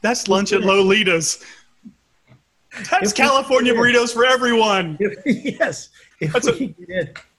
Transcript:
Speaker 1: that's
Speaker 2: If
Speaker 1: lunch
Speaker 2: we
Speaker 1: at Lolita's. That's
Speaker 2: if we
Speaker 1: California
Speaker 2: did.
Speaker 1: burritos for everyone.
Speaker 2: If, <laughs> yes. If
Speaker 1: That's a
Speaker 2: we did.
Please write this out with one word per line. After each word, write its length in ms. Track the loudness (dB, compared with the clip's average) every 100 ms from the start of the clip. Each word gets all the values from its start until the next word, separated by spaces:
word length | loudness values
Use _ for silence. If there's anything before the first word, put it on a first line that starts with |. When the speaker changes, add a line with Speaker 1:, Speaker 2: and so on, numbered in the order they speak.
Speaker 1:
that's 220 | -2 -4
Speaker 2:
If 60 | 0
Speaker 1:
lunch 220 | 0 2
Speaker 2:
we 60 | 0
Speaker 1:
at 60 |
Lolita's. 800 | 2 2 4 2 2 0 -2 -6 -12 -20 _ _ -20 _ _ _ _ -20 _ _ _ -16 -2
That's 220 | 0 0
Speaker 2:
if 60 | 0
we 60 |
Speaker 1:
California 500 | 2 2 2 2 2
Speaker 2:
did. 60 | 2
Speaker 1:
burritos 320 | 4 2 0
for 120 | 0
everyone. 720 | 2 2 2 2 2 0 -2 -4
Speaker 2:
If, 180 | -6 -4 -4
<laughs> 340 | -4 -4 -4
yes. 300 | -4 -4 -16 _ _ _
If 120 | -4
Speaker 1:
That's 140 | -2 0
a 40 |
Speaker 2:
we 220 | -2 -4 -10 -10
did. 300 | -8 -8 -12 _